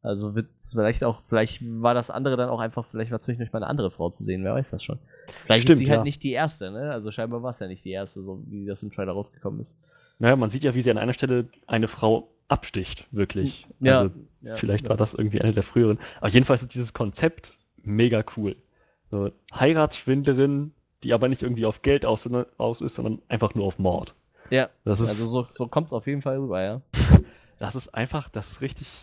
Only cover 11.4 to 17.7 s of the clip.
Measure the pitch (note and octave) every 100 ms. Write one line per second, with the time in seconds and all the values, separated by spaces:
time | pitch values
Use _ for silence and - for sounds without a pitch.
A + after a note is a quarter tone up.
11.4 | A#2+ _ - A#2 A2 - A2 A2+ - _
12.4 | _ C#3 - G#2+ F#2 - - G#2+ G2 G2
13.4 | C3+ - - - C3 C3 G2 - - _
14.4 | A#2+ A2 A2 G#2 A2+ G#2+ G#2+ - G#2+ G#2
15.4 | A2+ G#2+ - - A2+ G#2 - - G#2 A2+
16.4 | C3 B2+ B2 B2 A#2 - A2+ - D#3+ E3
17.4 | - _ _